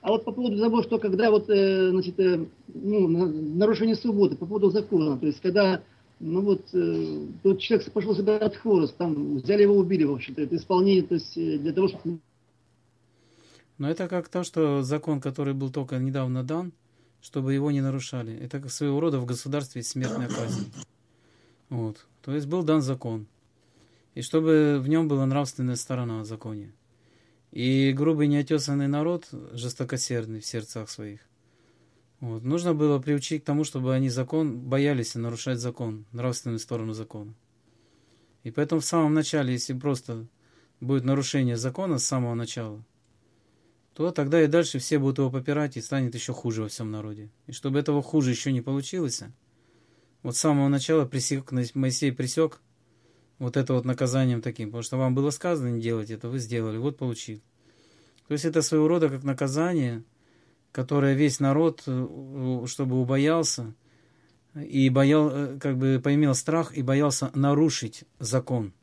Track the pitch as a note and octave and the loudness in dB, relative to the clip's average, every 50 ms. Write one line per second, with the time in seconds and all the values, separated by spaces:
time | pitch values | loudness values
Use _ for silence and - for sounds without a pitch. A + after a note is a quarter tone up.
0 | - F#3+ G#3+ A3 A3+ - G#3+ B3+ B3 A#3+ G3+ G3+ A3 A#3 A3 A#3 G#3+ - A3+ A3 | 2 2 0 2 0 -4 -4 -2 -2 0 0 2 2 4 4 2 2 2 0 -2
1 | A3+ G#3+ F#3 F#3 A3 A#3 G#3+ G#3 G#3 - G#3+ G3 G3 G3 F#3+ F#3+ F#3+ F#3 F#3 F#3+ | 0 0 0 2 4 4 4 4 4 4 4 4 4 4 4 4 4 4 4 2
2 | F3+ F3+ - - F#3+ F#3 F3+ E3 E3 - - _ - - - - - G3 G#3 G#3+ | 0 -2 0 2 2 4 4 2 -2 -6 -10 _ -20 -16 -14 -6 -2 0 2 4
3 | F#3+ E3 E3 E3+ F#3 F3 D3+ D#3 D#3 D3+ D#3 E3+ G3+ G#3+ A3+ - A3 A3+ A3+ G#3+ | 4 4 4 4 2 0 0 -2 -4 -4 0 2 4 4 4 4 2 2 0 0
4 | - B3 G#3 G3+ G3+ - - - F3+ E3+ G#3 G#3+ G3 G3 E3+ G#3+ G#3 - G#3+ F3 | 0 0 2 4 4 4 2 -2 -6 -4 -2 4 4 4 4 4 -2 2 2 2
5 | D#3 D3+ C#3 B2 D3+ D3+ D3 - - F#3 F3 G#3 G#3 F#3+ F#3 - - _ _ _ | 2 2 0 0 -2 -2 -2 -2 -2 0 4 4 4 4 4 0 -4 _ _ _
6 | _ _ _ _ - D#3+ E3 F3+ G3+ G3+ G3 F#3+ - - - F3+ E3+ E3 E3 E3 | _ _ _ _ -6 -2 -2 0 2 2 2 0 0 -4 -2 0 0 2 0 -2
7 | D#3+ D#3+ D#3 D3+ D3 - - - - G3 G3 F#3+ - - A#3 G3+ - - - G#3+ | -2 -4 -4 -8 -8 -10 -12 0 2 4 4 4 2 2 2 2 0 0 -4 -4
8 | F#3 G#3 G#3+ F3+ G3+ G3 G#3+ G#3+ G#3+ G#3+ G#3 - - A3+ G#3 F3 D#3 C#3 - - | 0 0 0 0 2 2 2 2 2 0 -2 -2 0 4 4 4 4 2 -2 -4
9 | F3 E3+ D#3 D3 D3 D3 D3 C3+ B2+ C#3 G3+ G#3 G#3 G3+ G3+ G3+ F#3 E3+ G3 F3 | -2 -2 -2 -2 -2 -2 -4 -4 0 2 6 6 8 8 8 6 4 4 4 4
10 | D#3 C#3+ C#3+ B2 A#2+ - B2 D#3 D3+ C3 - E3 - - F#3 F3+ F#3 G3 G3 F#3 | 4 2 2 -2 -6 -10 -6 -6 -4 -2 -2 -4 -2 2 2 4 6 6 6 4
11 | E3 - F3+ E3 D#3 - - E3 E3 D#3+ D#3 D3 C#3+ E3 D3+ F3+ F#3+ F#3 - - | 4 2 -2 -2 -2 -4 -6 -4 -2 -2 -2 -2 -2 -2 0 2 2 2 0 -2
12 | - D#3+ E3+ D#3+ _ _ _ _ _ _ _ _ _ _ _ _ _ _ _ _ | -6 -6 -6 -6 _ _ _ _ _ _ _ _ _ _ _ _ _ _ _ _
13 | _ _ _ _ _ _ _ _ _ _ _ - _ _ _ _ C#3+ C#3+ E3 - | _ _ _ _ _ _ _ _ _ _ _ -20 _ _ _ _ -4 -4 -4 -4
14 | F#3+ E3+ F#3 F3+ E3+ - - F3+ F3 - - E3 D#3+ D3+ C#3+ C#3 C3+ B2+ D3 D3+ | -4 -4 -4 -4 -6 -4 -6 -6 -6 -4 0 0 2 2 2 0 0 0 -2 -4
15 | D3 - D#3 C#3 C3 C#3+ C3 - D3 C#3 C#3 C3+ C#3 C3+ B2+ D3 C3+ B2+ C3 B2+ | -2 -2 -4 -2 -2 -6 -4 -4 -2 -2 -2 -2 -4 -4 -4 -6 -6 -4 -4 -4
16 | B2+ C3+ C3+ C#3 C3 B2+ B2+ B2+ B2+ B2+ D#3 E3+ F3+ F3+ - _ _ _ _ _ | -2 -2 -2 -2 -2 -2 -2 -4 -4 -4 -4 -4 -4 -6 -10 _ _ _ _ _
17 | _ _ _ _ _ - - C#3+ C3 C3 C3+ C#3 C#3 D3+ D3 C#3 C3+ C3+ C3+ C3+ | _ _ _ _ _ -8 -6 -4 -2 0 0 0 0 0 0 0 0 0 -2 -4
18 | B2+ - - B2+ A#2 A2+ A2+ - C3 C3 - C#3 C#3 C3 - - D3+ C#3+ C#3 C#3+ | -6 -6 -8 -8 -8 -8 -10 -10 -12 -10 -10 -10 -10 -8 -8 -4 -2 0 0 2
19 | D#3+ E3+ D3+ C3+ B2 A#2+ B2+ B2 - C#3 C3+ D3 C#3 C3 - B2 A#2 - - C3 | 2 2 0 0 -2 -2 -4 -6 -4 -4 -4 -4 -4 -6 -10 -10 -8 -6 -4 -4
20 | B2+ A#2+ A2 A2 B2 A#2+ - - A#2+ A2+ B2 B2 G2 - - - - _ _ _ | -4 -4 -2 -4 -4 -4 -4 -4 -4 -4 -4 -4 -6 -8 -10 -18 -20 _ _ _
21 | _ _ _ _ _ _ _ _ _ _ _ _ _ _ C#3 B2 A2+ A2 G#2 - | _ _ _ _ _ _ _ _ _ _ _ _ _ _ -6 -6 -6 -6 -8 -10
22 | - _ _ _ _ - C3+ D3+ D3 C#3 D#3+ F#3 F3 D#3 D#3 D#3 C#3+ C3 C3+ C3 | -18 _ _ _ _ -6 -6 -4 -4 -2 -2 -2 2 2 2 2 2 0 -4 -4
23 | - B2 A2+ A2 G#2+ - _ _ _ _ _ _ _ _ _ _ _ _ _ _ | -4 -6 -6 -6 -8 -12 _ _ _ _ _ _ _ _ _ _ _ _ _ _
24 | _ _ _ - B2+ - - D#3+ D#3+ D#3+ D#3+ D#3 D3+ D3 C#3+ C#3+ C3 C#3 D#3 D#3+ | _ _ _ -12 -10 -2 0 0 4 6 6 6 6 4 4 2 2 2 2 2
25 | E3 D#3 C#3+ C3+ C3+ C3 C3 C#3+ C#3+ C3+ - - B2+ B2 B2 A#2+ - - C3 B2+ | 2 2 2 2 2 2 2 0 -2 -2 -4 -4 -4 -4 -4 -4 -6 -6 -6 -4
26 | B2 A#2+ A#2 A2 G#2+ G#2 A2+ A2 - A2+ G#2+ G#2 G2+ G#2 G#2 _ _ _ _ _ | -4 -6 -6 -8 -8 -10 -12 -12 -10 -10 -10 -10 -12 -16 -20 _ _ _ _ _
27 | _ _ _ _ _ _ _ _ _ _ - - A#2+ B2+ C3 C3+ C3+ C3+ C3+ C3+ | _ _ _ _ _ _ _ _ _ _ -8 -4 0 2 2 4 4 2 2 2
28 | D3 D#3 E3 D3+ D3 D3 C#3+ C#3+ C#3+ C3+ D#3 D3+ C3 D3 C#3+ C#3+ C#3 C#3 C#3+ D3 | 2 2 2 4 4 2 4 2 2 2 0 0 0 0 0 0 0 0 0 0
29 | D3+ E3 F3 E3+ - - - - - - - A#2+ A#2 B2 B2 - C3 B2+ - B2 | 0 -2 -2 -4 -6 -12 -16 -16 -16 -14 -12 -8 -8 -8 -6 -6 -6 -6 -4 -6
30 | - - B2+ A#2+ A2 A2 A2 G#2+ G#2 - - A#2 G#2 - - A#2+ A2 - - - | -4 -2 -4 -4 -4 -4 -8 -10 -10 -8 -8 -8 -8 -8 -10 -12 -10 -12 -12 -12
31 | G#2+ G#2 G2+ G#2 _ _ _ _ _ _ _ _ _ _ _ _ _ _ _ _ | -12 -14 -14 -16 _ _ _ _ _ _ _ _ _ _ _ _ _ _ _ _
32 | _ _ _ _ - A#2+ A2+ A2 A#2 B2+ D3 F3 F3 F3 E3 D3 D3+ D3+ D3 C#3 | _ _ _ _ -10 -8 -8 -6 -4 -2 -2 0 0 0 0 2 4 4 2 2
33 | C3 D3 D3 C#3+ C3+ - D#3+ D3+ - - D3 D3 D3+ D3 - C3+ B2+ B2+ C3 C3 | 2 0 -2 -2 -2 -4 -6 -6 -2 -2 0 0 0 -2 -2 -4 -2 0 0 2
34 | C3+ C3 A#2+ B2 C3 B2+ - D#3+ D#3+ D3+ A#2+ B2 B2+ C3+ B2+ C3+ C#3 C#3+ D3 B2+ | 2 0 0 -2 -4 -2 0 0 0 0 -2 -6 -6 -2 0 2 2 2 2 0
35 | A#2 - - A#2+ A#2 A#2 A#2 A#2 - C3+ B2+ A#2+ A#2+ B2 A#2+ - B2 A2+ G#2+ G#2+ | -2 -4 -4 -6 -6 -6 -6 -6 -4 -4 -4 -4 -4 -6 -6 -6 -6 -6 -6 -8
36 | G#2+ G#2 A2+ A#2+ B2 B2+ A#2+ B2 - B2+ A#2 A2+ - - A#2+ A#2 A2 A2 A2 G#2+ | -12 _ -10 -4 -4 -4 -4 -4 -6 -6 -6 -6 -6 -6 -6 -6 -4 -6 -6 -8
37 | A2 A2 - A2 G#2 G#2+ A2 _ _ _ _ _ _ _ _ _ _ _ _ _ | -10 -12 -12 -14 -14 -14 -16 _ _ _ _ _ _ _ _ _ _ _ _ _
38 | _ _ _ _ _ _ _ _ _ B2 A2+ - D3 D3 - D#3+ C#3 - - E3+ | _ _ _ _ _ _ _ _ _ -8 -2 -2 -2 0 0 0 0 2 2 4
39 | D#3+ D3+ D3+ D#3 D3+ - - D#3 C#3 B2+ B2+ A#2+ - - C3+ B2+ B2+ C#3+ C#3 B2+ | 4 4 4 2 2 2 0 0 0 0 0 -2 -4 -4 -6 -4 -2 -2 -2 -2
40 | - - A#2 A2+ A2+ A#2 _ _ _ _ _ _ _ _ _ _ - B2 C#3 C3+ | -4 -10 -10 -10 -12 -14 _ _ _ _ _ _ _ _ _ _ -2 0 0 0
41 | B2 B2+ C3+ C#3 C3+ - - C#3 C3 B2 A#2+ A2+ A2+ C3 B2 - F#3+ F#3+ D#3+ B2+ | 2 2 0 0 0 0 0 0 0 0 0 -2 -4 -4 -4 -4 -2 -2 -2 0
42 | - - C#3+ C3 B2 A#2+ A#2 A#2 A#2 A2+ - B2 A#2 A2 G#2+ G#2+ A2+ _ _ _ | 0 -2 0 0 0 0 -2 -4 -6 -6 -8 -8 -8 -10 -10 -14 -18 _ _ _
43 | _ _ _ _ _ _ _ _ _ _ _ _ _ _ _ _ _ _ _ - | _ _ _ _ _ _ _ _ _ _ _ _ _ _ _ _ _ _ _ -2
44 | D3+ F3 F3 - D3 C#3 D3+ E3+ D#3+ D3 D3 E3+ E3+ C#3+ - C3+ B2+ - D#3 D3+ | -2 -2 0 0 0 2 6 6 6 6 6 4 2 2 -2 -6 -2 0 0 2
45 | C#3 C#3 C3+ C3+ C#3 C3 B2 C3+ B2+ - C#3+ D3 D3+ C#3+ B2+ A#2+ A2 - C#3 C#3 | 2 2 2 2 0 0 0 -4 -2 -2 0 0 0 -2 -4 -8 -8 -4 -2 -2
46 | C3 B2 A#2 A#2+ - - B2 - - B2 A2 A2 A2 G#2+ - - A#2 G#2+ G#2+ G#2+ | -2 -2 -4 -6 -8 -8 -8 -6 -4 -4 -4 -2 -4 -6 -6 -8 -8 -8 -8 -8
47 | G#2+ G#2+ G#2 G#2 G#2 G#2 _ _ _ - B2+ - - C#3 C3+ C#3+ C#3+ D#3+ D3 C#3+ | -8 -10 -12 -14 -16 -18 _ _ _ -16 -16 -8 -6 -2 -2 0 0 2 0 0
48 | C#3 - - D#3 C#3 B2+ B2 A2+ - C#3+ C3+ B2 A#2 - C3+ C#3 C3+ - - F#3 | 0 0 0 2 2 2 0 0 0 0 -2 0 0 -2 -4 -4 -4 -4 -4 -4
49 | E3+ C3+ A2+ - - G#2+ A#2+ _ _ _ _ _ _ _ _ _ _ _ _ _ | -4 -4 -4 -6 -10 -14 -18 _ _ _ _ _ _ _ _ _ _ _ _ _
50 | _ _ _ _ _ B2 B2 - - D#3+ D3 C#3+ C#3 C#3 C#3+ C#3 C3+ - D#3+ D#3+ | _ _ _ _ _ -6 -4 0 2 4 4 4 4 4 2 2 2 2 2 2
51 | C#3+ B2+ - C3+ B2+ - D3 C3+ C3+ - C3 B2+ B2 A#2+ - C3+ C3+ C3 B2+ - | 2 2 -2 -4 -2 -2 -4 -4 -4 -4 -2 -2 -2 -2 -2 -2 0 0 0 0
52 | - C#3 B2+ - C3 B2 - - D#3+ D#3 - - _ _ _ _ _ _ _ _ | 0 -2 0 -2 -4 -4 0 0 0 0 0 -8 _ _ _ _ _ _ _ _
53 | _ _ _ _ _ _ _ _ C3+ B2 A#2+ C#3 C3 B2+ C3 B2+ A#2+ B2+ B2+ B2 | _ _ _ _ _ _ _ _ -6 -2 0 0 0 2 0 0 0 0 -2 0
54 | C3+ B2+ A#2+ C3+ C3 B2+ B2 A#2 A2 B2+ A2+ - A2+ G#2 G#2+ A#2+ A2+ - - C3 | 0 0 2 2 2 2 2 0 -2 -6 -8 -6 -8 -8 -6 -8 -8 -4 -2 0
55 | C3 C3 B2+ C3+ C#3 D3 C#3+ - - F3 F3 D#3 C3 B2 A#2+ A#2 A2+ A#2 A#2 A2+ | 0 2 2 2 2 0 -2 -2 -2 -2 -2 0 0 -2 -2 -2 -2 -2 -2 -2
56 | G#2+ G#2 A2+ G#2 - A#2 B2 C3+ A#2+ A2 A#2+ A#2 A2+ A2 G#2+ A2 A#2 C#3 A2+ - | -4 -6 -10 -10 -8 -8 -6 -6 -6 -4 -4 -4 -2 -2 -4 -2 -4 -4 -4 -4
57 | C3+ B2+ A#2+ - - - A2 G#2+ _ _ _ _ _ _ _ _ _ _ _ _ | -6 -6 -6 -6 -10 -12 -14 -14 _ _ _ _ _ _ _ _ _ _ _ _
58 | _ _ _ _ _ _ D3 D3 C#3 E3 D#3 E3 D3 - - D#3 D3+ D#3 E3+ F3 | _ _ _ _ _ _ -4 -2 -2 0 2 2 0 2 4 4 4 6 4 4
59 | D#3+ D3 C3+ C3 C3+ C#3 C3+ C3+ C#3+ C3+ C3 D3 E3 F3+ F3+ D#3+ C3+ B2 A#2 A2+ | 4 2 0 0 -2 -4 -2 0 -2 -2 0 0 0 2 2 0 0 0 -2 -6
60 | A2+ _ _ _ _ _ _ _ _ _ _ _ _ _ _ - B2+ B2+ D3 C#3+ | -10 _ _ _ _ _ _ _ _ _ _ _ _ _ _ -6 -4 0 2 2
61 | C#3 C#3 C3+ C3+ D3+ D3 C3 - C#3 C3+ C#3 D3 E3 E3 D#3+ - - - C3 B2+ | 4 4 4 4 4 2 2 2 2 2 4 4 4 2 2 -2 -6 -4 -4 -4
62 | B2+ - - C3 C3+ C3+ C3+ C#3+ B2+ B2+ B2+ B2 A#2 A#2+ - - C#3+ C3 B2+ B2+ | -4 -4 -8 -12 -14 -12 -10 -6 -2 -2 -2 -2 -4 -6 -6 -4 -2 0 2 0
63 | B2+ B2 C3+ C3+ C#3 D3 D#3+ E3 D#3+ - - - B2 A2 A2 _ _ _ _ _ | 2 2 2 2 4 4 2 2 2 0 -2 -4 -6 -10 -12 _ _ _ _ _
64 | _ _ _ _ _ _ _ _ _ _ _ D#3 C#3+ - - C3+ C3+ C3 B2+ C3+ | _ _ _ _ _ _ _ _ _ _ _ -14 -12 -4 2 4 4 4 6 6
65 | C#3 C#3 D3 D#3 D3+ D3+ C3 C#3+ C#3+ C3+ C3+ C#3+ - C#3+ C3+ B2+ C3 C3+ C3+ B2+ | 6 6 6 6 4 4 2 -2 -4 -4 -6 -6 -4 -2 -2 0 2 2 2 2
66 | B2 C#3+ C#3+ D3 D3+ C#3+ C3 C3 - - D#3 E3 E3 D#3 - D3+ C3 B2 C3+ C#3 | 2 2 4 4 4 4 2 2 0 0 0 0 0 -2 -4 -6 -2 0 2 2
67 | D3 D3 C3+ - C#3 B2+ - C#3 C3+ C#3 C#3+ D3 D#3 D#3+ C3+ - - A2 - - | 2 2 0 0 -4 -4 0 2 2 4 4 4 4 2 2 -2 -6 -8 -10 -12
68 | - _ _ _ - G#2+ A2 C3 B2 - C3 A#2+ A2 G2 F#2 _ | -20 _ _ _ -6 -2 -2 -2 0 0 -2 -2 -2 -4 -8 _